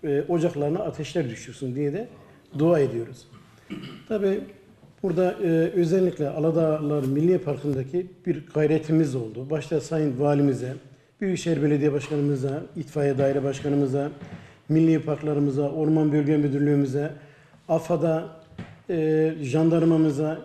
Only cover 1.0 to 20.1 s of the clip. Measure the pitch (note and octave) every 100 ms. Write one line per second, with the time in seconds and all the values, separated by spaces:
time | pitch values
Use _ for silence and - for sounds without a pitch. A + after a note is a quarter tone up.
1 | D3+ F3 C#3 A2 - B2 C3+ B2 C#3+ D#3+
2 | A#3+ - - - _ C#3 D#3+ E3+ C3+ A2+
3 | A#2 B2 - - - - _ - - -
4 | - A3 G3 G3 - - - - - -
5 | F#3+ E3+ F#3 - F#3+ E3 E3 F3+ E3+ F#3
6 | F#3 E3+ D3 D#3 D#3 D#3+ D#3+ D#3 D3 D3
7 | C3 C#3 E3 F3+ D#3+ C#3 D3 C3+ C3 F3
8 | F#3 - - D#3 - D3+ D3+ D#3 D#3 D#3+
9 | D#3 C3 A2+ A2 C3+ D#3 C#3 D#3+ B2+ D#3+
10 | D3+ B2 C#3+ C#3+ C#3+ B2 E2 D#3 - -
11 | _ _ G3 F3 E3+ D#3 D3 D3 D3+ C#3+
12 | - D3+ C#3+ C#3+ C3+ C#3 F3 F#3 C#3+ -
13 | C#3+ C3+ C#3 C#3 C#3 C3+ D3 C#3+ C#3 C#3
14 | C#3+ - - - - - _ D#3 D#3+ D#3+
15 | D#3 C#3+ D3+ C#3+ C#3+ C3+ C#3+ D#3+ D#3 D#3
16 | D3+ D3+ C#3+ D3+ D3 C#3 D3 C#3+ C#3 C3
17 | D3+ D#3 - - _ - - E3 E3 E3+
18 | C#3 D#3+ F3+ - - - - - - F3
19 | D#3 D#3 D#3+ D#3+ C#3 D3+ E3 E3 E3 D#3+
20 | D#3